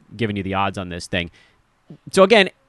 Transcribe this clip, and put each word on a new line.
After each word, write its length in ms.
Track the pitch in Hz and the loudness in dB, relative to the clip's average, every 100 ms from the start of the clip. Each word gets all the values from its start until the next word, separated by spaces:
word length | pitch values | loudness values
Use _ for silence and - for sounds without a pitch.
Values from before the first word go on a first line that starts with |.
| _ 104 | _ -6
giving 200 | 113 101 | -4 -4
you 80 | |
the 100 | 95 | -4
odds 240 | 95 98 95 | -2 -2 -4
on 120 | 90 | -10
this 180 | 87 - | -10 -6
thing. 240 | 95 85 - _ _ _ _ _ - - | -4 -4 -10 _ _ _ _ _ -20 -4
So 100 | - | 2
again, 280 | 190 220 185 - | 6 6 4 -2